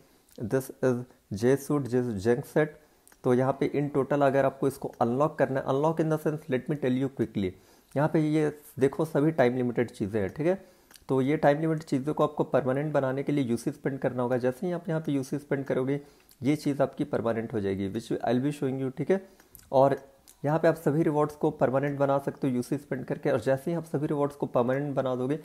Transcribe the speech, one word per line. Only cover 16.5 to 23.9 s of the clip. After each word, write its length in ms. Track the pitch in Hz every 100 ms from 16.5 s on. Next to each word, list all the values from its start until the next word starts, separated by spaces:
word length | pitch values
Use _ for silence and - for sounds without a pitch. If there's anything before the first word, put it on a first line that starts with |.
| 147
चीज़ 260 | 147 143
आपकी 220 | 131 -
परमानेंट 500 | 143 120 113 113 113
हो 60 | 110
जाएगी, 300 | 98 98 98
which 200 | 113 -
I 180 | - 110
will 160 | 123 139
be 100 | 147
showing 220 | 135 135
you, 160 | 135 131
ठीक 140 | 143
है? 160 | 190 - - _ - -
और 280 | 135 135 139 - _ - - 139
यहाँ 140 | 160
पे 80 | 220
आप 80 | -
सभी 280 | 165 147
रिवॉर्ड्स 320 | 160 147 151 -
को 160 | 156
परमानेंट 480 | 151 131 135 143 139
बना 180 | 139 139
सकते 300 | 139 139 139
हो 80 | 123
यूसी 220 | 123 143
स्पेंड 280 | - 127 139
करके। 240 | 143 151
और 100 | 131
जैसे 320 | 131 135 170
ही 60 | 170
आप 80 |
सभी 220 | 160